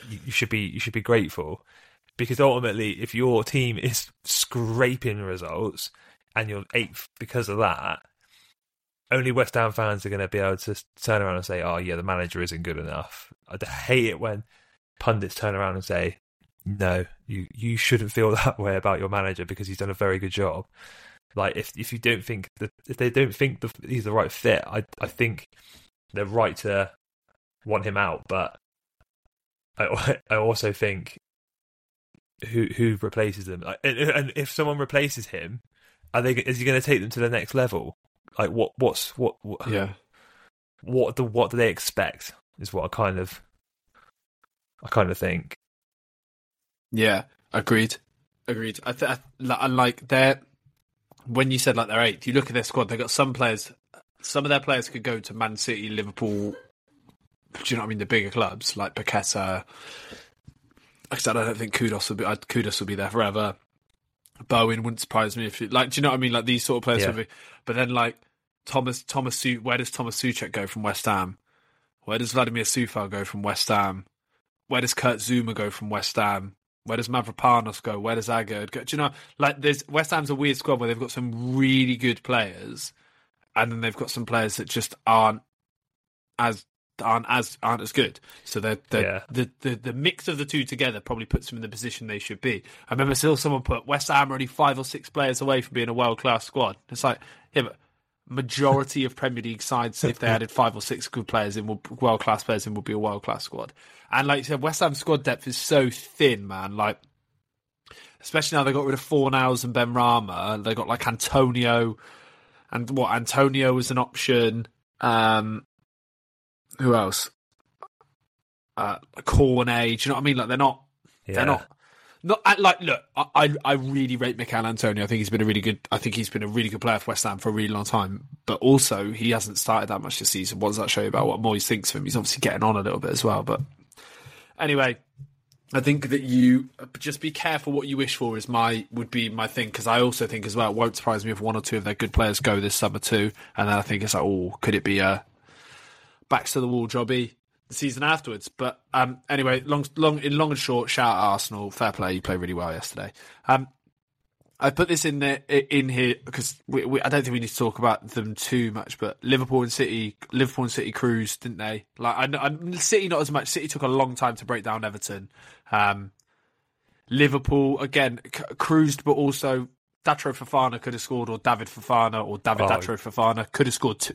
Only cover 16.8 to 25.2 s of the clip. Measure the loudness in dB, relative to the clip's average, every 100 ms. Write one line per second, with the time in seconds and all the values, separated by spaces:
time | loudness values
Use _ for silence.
16.8 | 0 0 -4 -12 -12 -10 -10 -6 -2 0
17.8 | 2 2 2 2 4 4 0 0 -2 0
18.8 | 0 0 -2 -2 -2 -4 -8 -8 -8 -6
19.8 | -6 0 0 0 -2 -2 -2 -2 -10 _
20.8 | -20 -20 -20 -20 _ -2 -2 -2 -8 -10
21.8 | -8 -2 0 0 -2 -8 -10 -10 -10 _
22.8 | -10 -2 2 2 2 0 -2 -2 -10 -10
23.8 | -6 -4 0 0 0 0 2 2 0 -6
24.8 | -6 -8 -8 -2